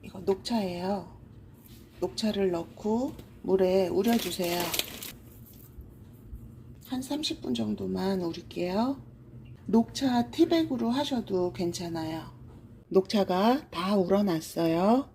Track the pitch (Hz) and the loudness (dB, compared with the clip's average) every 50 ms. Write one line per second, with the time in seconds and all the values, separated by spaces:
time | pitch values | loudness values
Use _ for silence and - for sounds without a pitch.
0 | - - - 190 175 - 196 190 - - 240 226 202 185 175 175 180 190 202 190 | -16 -14 -14 -4 0 0 0 0 0 -2 -2 0 0 -2 -4 -4 -2 -2 -2 -2
1 | 170 - - - - - - - - - - - - - - - - - - - | -4 -10 -16 -20 -20 -20 -20 -20 -20 -20 -20 -20 -20 -20 -20 -20 -20 -20 -8 -6
2 | 180 180 - - 220 214 208 202 196 185 175 170 170 - - - - 208 220 233 | -6 -6 -4 -2 -2 0 2 2 2 2 0 -2 -4 -6 -12 -6 -2 0 0 0
3 | 262 302 - - - - - - - 185 190 190 185 185 185 190 190 170 - 180 | 0 -2 -6 -10 -18 -18 -20 -8 0 2 4 6 6 6 6 4 4 4 2 2
4 | 202 233 233 226 - 185 - - 180 170 170 175 175 170 - - - - - - | 4 4 4 2 2 -2 -2 -2 -2 -2 0 -2 -2 0 -2 -2 -2 -4 -10 -12
5 | - - - - - - - - - - - - - - - - - - - - | -12 -14 -14 -16 -18 -20 -20 -20 -20 -20 -20 -20 -20 -20 -18 -18 -18 -18 -20 -20
6 | - - - - - - - - - - - - - - - - - - 262 254 | -20 -20 -20 -20 -18 -16 -16 -16 -16 -18 -18 -20 -20 -20 -20 -20 -10 -8 -6 -6
7 | 254 - 285 302 311 - 320 - - - - 226 220 208 208 196 196 185 92 - | -4 -4 -4 -4 -2 -4 -6 -6 -4 -4 -2 -2 -2 -2 -2 -4 -2 -4 -2 0
8 | 185 196 196 185 175 170 160 170 - - - 175 175 175 185 208 233 262 277 - | 0 0 0 0 -2 -4 -6 -8 -12 -10 -6 -4 -2 0 0 0 0 0 -2 -6
9 | - - - - - - - - - - - - - - - 226 226 - - - | -10 -18 -20 -20 -20 -20 -20 -20 -18 -18 -20 -14 -4 4 4 4 4 2 -2 -2
10 | 269 262 247 240 240 240 - - 330 330 339 330 320 320 262 233 233 226 240 277 | 0 2 2 2 2 0 2 2 4 4 4 2 2 0 0 -2 0 0 0 0
11 | 294 285 285 240 - - 190 180 180 180 175 - 180 175 170 - 175 170 170 165 | 0 0 -2 -2 -2 0 0 0 0 0 0 -2 -2 -2 -2 -4 -6 -6 -4 -4
12 | 160 160 160 160 156 - - - - - - - - - - - - - - 190 | -4 -4 -6 -8 -10 -12 -16 -18 -18 -18 -18 -20 -20 -20 -20 -20 -12 4 4 4
13 | 190 - - 208 190 190 180 185 202 226 254 285 - - - 165 185 196 208 202 | 4 4 2 2 2 4 2 4 4 4 4 2 0 -8 -6 -4 -2 2 2 2
14 | 180 175 190 202 208 196 165 160 165 - - 170 170 165 165 170 185 208 233 262 | 4 4 4 4 4 2 0 -2 -2 -4 -2 0 2 2 2 4 4 4 4 4
15 | 285 - - | 2 -4 -12